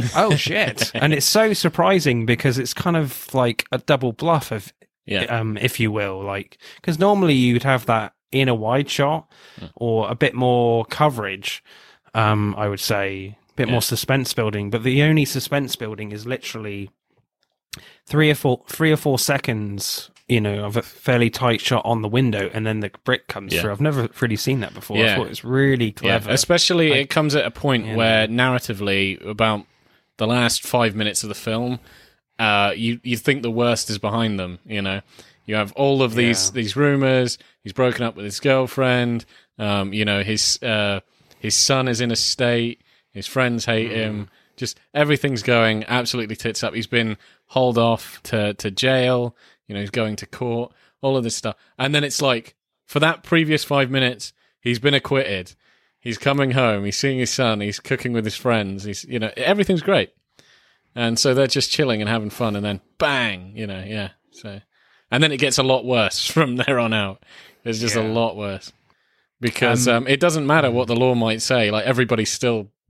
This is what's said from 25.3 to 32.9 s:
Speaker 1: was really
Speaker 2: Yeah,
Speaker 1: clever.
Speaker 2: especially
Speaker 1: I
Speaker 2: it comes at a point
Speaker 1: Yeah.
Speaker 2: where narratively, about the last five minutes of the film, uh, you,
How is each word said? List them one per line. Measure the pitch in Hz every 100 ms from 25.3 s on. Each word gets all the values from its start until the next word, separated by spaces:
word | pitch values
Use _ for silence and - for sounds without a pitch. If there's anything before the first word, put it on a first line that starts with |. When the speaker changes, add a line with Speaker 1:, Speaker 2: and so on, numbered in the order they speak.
Speaker 1:
was | -
really | 120 131 139 131 117
Speaker 2:
Yeah, | - 95 110
Speaker 1:
clever. | 104
Speaker 2:
especially | 127 - 170 - 175 160
Speaker 1:
I | 135
Speaker 2:
it | 139
comes | - 151
at | 143 117
a |
point | - 147 123 107
Speaker 1:
Yeah. | 110
Speaker 2:
where | 113 110 110
narratively, | 117 127 127 - 101 101 98 98 98 98
about | 104 110 104 - _ _ _ _ -
the | 110
last | 123 120 -
five | - 123 113
minutes | 104 104 -
of | 107
the |
film, | 101 - 113 123 123 - - _ _ _ -
uh, | 110 101 101 87
you, | 113